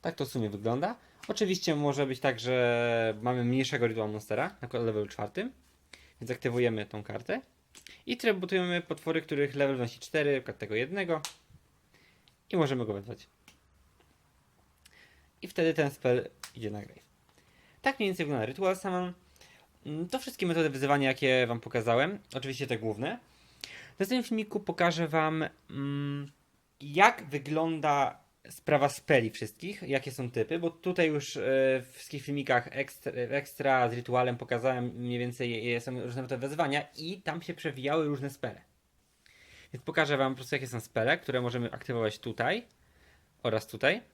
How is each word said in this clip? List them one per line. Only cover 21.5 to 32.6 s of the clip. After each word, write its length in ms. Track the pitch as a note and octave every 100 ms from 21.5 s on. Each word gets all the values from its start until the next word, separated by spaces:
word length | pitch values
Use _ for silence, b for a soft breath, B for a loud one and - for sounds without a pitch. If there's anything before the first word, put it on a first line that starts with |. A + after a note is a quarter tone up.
| A#2
pokazałem. 600 | A#2 A#2+ A2+ A#2 D3+ G3+ - C3
Oczywiście 320 | B2+ C3 C#3+
te 100 | A2
główne. 420 | A2+ G#2 C#3 A#3+ _ B B B B B B -
W 40 |
następnym 240 | F#3+ B3+
filmiku 360 | A#3+ A3 G#3+ G#3
pokażę 480 | G#3 E3+ F3 D#3+ D#3+
wam, 380 | D#3+ D#3 D#3+ D#3 - -
mm, 640 | C#3 C#3 C#3+ C#3+ C#3+ C#3+ _ _ _ _ _
jak 420 | D3 D3 G#3+ -
wygląda 960 | D3 C#3+ C#3 D#3 E3 D#3+ D3+ C#3+ C3+ - _ _ -
sprawa 400 | - - D3 C#3
speli 400 | - - C3+ A2+
wszystkich, 520 | - G#2+ - F3+ G3+
jakie 280 | C#3 C3+ C3+
są 200 | B2+ B2
typy, 280 | A#2 A2 E3+
bo 100 | E3+
tutaj 380 | - F#3 F3+ D#3+
już, 300 | D3 C#3 -
e, 40 |
w 460 | A#2+ C3+ C3+ C3 B2+
wszystkich 300 | - - C#3+
filmikach 440 | C#3+ C#3+ C3+ B2+